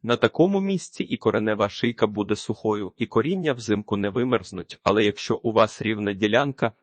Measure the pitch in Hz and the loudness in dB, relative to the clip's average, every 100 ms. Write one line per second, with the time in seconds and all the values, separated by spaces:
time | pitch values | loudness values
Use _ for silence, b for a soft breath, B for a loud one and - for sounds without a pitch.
0 | 110 120 117 - 175 196 196 190 - - | 0 2 2 4 2 4 0 -2 -4 -10
1 | - - 113 107 107 107 101 - 123 117 | -6 0 0 2 0 0 0 0 -2 0
2 | 107 104 101 104 - 107 110 104 95 _ | 0 0 -2 -4 -4 -4 -2 -2 -4 _
3 | 113 113 139 190 156 123 113 104 107 101 | 0 0 0 0 -2 -4 -2 -2 0 -2
4 | 101 98 127 120 - 95 87 - - 104 | -2 -2 0 0 -2 -14 -14 -4 0 4
5 | 104 101 - 113 120 107 110 - 107 107 | 2 0 -4 -2 0 2 2 0 -4 -2
6 | 104 98 104 113 143 131 113 _ | -4 0 2 2 0 -2 -6 _